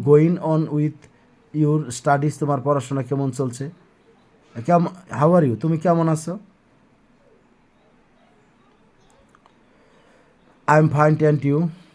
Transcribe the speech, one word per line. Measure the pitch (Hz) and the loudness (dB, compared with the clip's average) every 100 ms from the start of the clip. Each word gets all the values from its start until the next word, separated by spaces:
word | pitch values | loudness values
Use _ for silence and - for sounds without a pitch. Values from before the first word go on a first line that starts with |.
| 123 | 4
going | 147 165 175 | 6 6 0
on | 156 160 151 | -2 -2 -2
with | 147 151 151 - _ _ _ _ | -2 -4 -6 -20 _ _ _ _
your | 151 147 151 123 | -2 0 0 -2
studies, | 117 151 143 147 - | -6 0 0 0 -4
তোমার | 143 135 | -4 -2
পড়াশোনা | 139 143 127 139 | -2 -2 -2 -6
কেমন | - 139 135 | -4 -4 -4
চলছে? | 127 131 123 139 - _ _ _ _ _ _ _ 120 117 | -4 -6 -6 -12 -14 _ _ _ _ _ _ _ -10 0
কেমন, | 175 170 - - | 0 0 -8 -12
how | 117 151 | 0 2
are | 180 139 | 4 2
you, | 110 | 0
তুমি | 160 160 | -2 -2
কেমন | 175 170 165 | 0 0 0
আছো? | 156 165 196 - _ _ _ _ _ _ _ _ _ _ _ _ _ _ _ _ _ _ _ _ _ _ _ _ _ _ _ _ _ _ _ _ _ _ _ _ _ _ _ _ _ - | -2 -6 -14 -16 _ _ _ _ _ _ _ _ _ _ _ _ _ _ _ _ _ _ _ _ _ _ _ _ _ _ _ _ _ _ _ _ _ _ _ _ _ _ _ _ _ 0
I | 151 | 2
am | 160 | 4
fine, | 147 156 156 | 2 2 2
and | 151 147 | 2 0
you? | 143 147 170 - - | 0 -2 -2 -6 -20